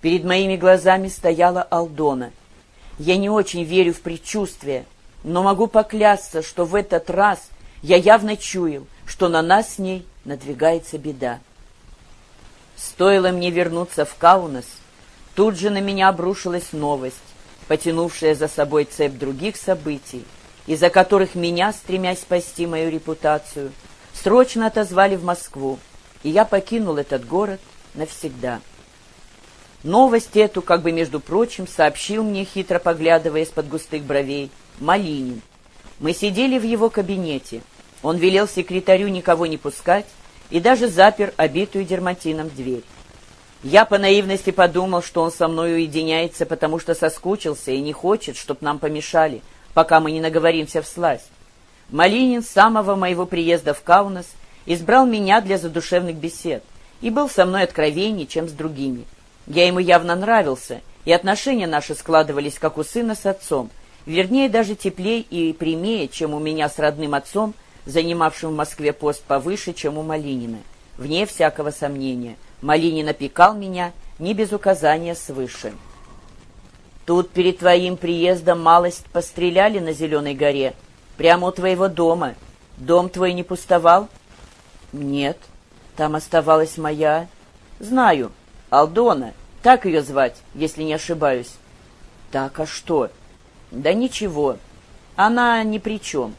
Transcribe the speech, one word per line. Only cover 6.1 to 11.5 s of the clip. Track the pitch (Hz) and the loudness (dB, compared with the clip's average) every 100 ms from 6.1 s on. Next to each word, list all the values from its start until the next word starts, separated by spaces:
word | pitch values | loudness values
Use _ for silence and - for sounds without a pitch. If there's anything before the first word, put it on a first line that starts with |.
| 202 - 160 | 4 0 -8
что | 160 - | -8 -4
в | 170 | -2
этот | 196 202 170 165 | -2 0 -2 -2
раз – | 180 208 190 - - - - | 0 2 0 -8 -20 -20 -16
я | 147 180 | 4 4
явно | 180 220 208 208 | 8 6 6 -6
чуял, | - 190 170 143 135 - - | -6 -4 -4 -4 -12 -20 -16
что | - 185 | -2 0
на | 165 | 2
нас | 165 190 220 | 4 2 2
с | - | -6
ней | 190 185 175 - | -6 -6 -10 -20
надвигается | - 143 139 131 156 165 160 151 | -14 -12 -10 0 2 2 -4 -10
беда. | 143 139 127 120 _ | -10 -8 -8 -8 _